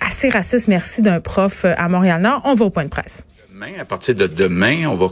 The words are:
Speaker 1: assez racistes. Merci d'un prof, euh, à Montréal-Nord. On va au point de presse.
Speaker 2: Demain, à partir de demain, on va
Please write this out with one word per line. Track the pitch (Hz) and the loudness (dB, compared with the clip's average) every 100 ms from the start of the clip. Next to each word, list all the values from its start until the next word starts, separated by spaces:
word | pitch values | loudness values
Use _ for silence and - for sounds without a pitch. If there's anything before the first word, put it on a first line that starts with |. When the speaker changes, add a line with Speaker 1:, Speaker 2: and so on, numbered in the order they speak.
| - | -4
Speaker 1:
assez | - 269 | 0 0
racistes. | 226 175 247 - | 0 0 0 2
Merci | 180 - - | 0 0 0
d'un | 214 170 | 2 2
prof, | - - 196 - | -2 0 0 0
euh, | 185 - | 0 0
à | 170 | 0
Montréal-Nord. | 180 185 170 180 262 | 2 2 2 2 0
On | 277 | 2
va | 240 208 | 2 2
au | |
point | 175 | -2
de | 139 | -6
presse. | - - - - _ - | -6 -6 -8 -10 _ -20
Speaker 2:
Demain, | 95 104 190 | -16 -14 -12
à | - | -10
partir | 95 - 107 | -6 -2 0
de | 95 | 0
demain, | 80 92 87 110 160 156 | 0 0 2 2 2 0
on | 92 | 0
va | 92 | 0